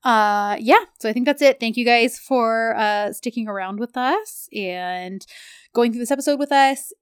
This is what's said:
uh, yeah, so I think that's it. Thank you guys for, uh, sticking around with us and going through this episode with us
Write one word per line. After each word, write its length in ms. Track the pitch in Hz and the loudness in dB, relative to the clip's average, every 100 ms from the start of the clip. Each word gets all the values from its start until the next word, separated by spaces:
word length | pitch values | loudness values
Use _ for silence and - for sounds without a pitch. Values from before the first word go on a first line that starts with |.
uh, 540 | 262 226 208 208 202 208 | 2 2 4 2 -2 -4
yeah, 240 | 220 392 392 _ | 4 4 2 _
so 80 | 220 | -4
I 60 | |
think 120 | 220 254 | -2 0
that's 160 | 285 | 4
it. 180 | 285 262 | 4 2
Thank 180 | 233 220 | -2 -2
you 80 | 240 | 2
guys 320 | 240 226 - | 4 4 -2
for, 560 | - 262 226 226 226 220 | -2 0 2 0 -2 0
uh, 360 | 214 208 208 | 0 0 -2
sticking 340 | - 240 233 214 | -6 -8 -6 -6
around 320 | 196 185 202 | -6 -8 -6
with 160 | 240 - | -6 -4
us 520 | 254 359 427 - - | -2 -2 -4 -16 -14
and 720 | - 190 180 180 180 180 190 - - - - _ | -8 -6 -6 -6 -8 -8 -12 -14 -20 -20 -20 _
going 180 | - 240 | 0 0
through 80 | 226 | 0
this 120 | 240 | -2
episode 280 | 277 285 285 | -2 0 0
with 120 | 285 | 2
us 400 | 277 269 269 - - | 4 4 2 -10 -18